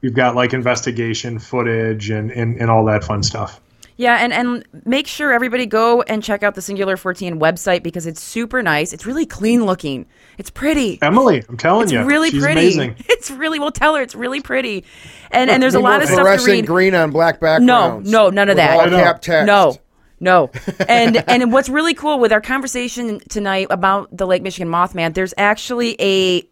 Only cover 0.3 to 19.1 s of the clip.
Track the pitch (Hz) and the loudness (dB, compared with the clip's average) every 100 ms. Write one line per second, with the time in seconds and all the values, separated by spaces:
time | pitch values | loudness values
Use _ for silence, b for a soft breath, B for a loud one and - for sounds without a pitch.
0.3 | 120 123 127 120 120 - 117 113 110 123 | 2 0 0 -2 -2 -4 -6 -4 -6 -8
1.3 | 117 - 127 117 113 113 110 104 107 107 | -10 -8 -4 -2 -2 -2 -4 -6 -6 -6
2.3 | 120 113 117 117 113 110 107 - 107 101 | -4 -4 -2 2 2 4 0 -2 -4 -4
3.3 | 107 101 - _ b b _ 240 240 240 | -6 -10 -12 _ b b _ 0 2 0
4.3 | 240 247 240 - 170 - 262 285 - 294 | -2 -4 -4 -10 -16 -4 -4 -4 -6 0
5.3 | 240 247 240 240 214 226 233 240 220 208 | 0 0 -4 -2 0 2 2 0 -4 -4
6.3 | 202 208 202 185 196 190 185 185 180 185 | -2 -2 -4 -10 -6 -4 -4 -6 -8 -8
7.3 | 165 160 170 - 180 170 175 165 156 - | -2 -2 0 -2 -2 -2 -8 -10 -12 -10
8.3 | 233 226 254 202 151 156 165 208 269 330 | -8 -4 -4 -2 -2 -4 -8 -10 -6 -6
9.3 | - 214 240 214 180 156 135 - b b | -4 0 0 0 -2 -4 -8 -12 b b
10.3 | b 196 - 277 302 240 - 147 202 262 | b -18 -6 -2 -2 -2 -2 0 4 4
11.3 | 147 110 120 160 196 220 127 254 294 320 | 2 -2 -4 2 2 2 0 2 2 2
12.3 | 269 285 320 339 381 127 117 - 480 - | 0 0 2 2 2 -2 -8 -2 -2 -2
13.3 | 269 311 311 294 - 302 311 254 - 247 | -8 -6 -4 -6 0 0 0 -4 -8 -8
14.3 | 277 277 262 254 196 - B B B B | -8 -6 -6 -4 -8 -12 B B B B
15.3 | - 254 262 254 254 247 269 302 185 190 | 0 4 4 4 4 4 2 2 4 4
16.3 | 196 - 196 156 175 185 180 160 147 165 | 4 4 2 2 2 2 2 2 2 0
17.3 | 160 160 160 247 247 190 110 196 220 202 | 2 2 4 6 4 2 -2 0 4 4
18.3 | 196 202 190 151 151 175 180 175 | 2 2 4 4 4 4 4 4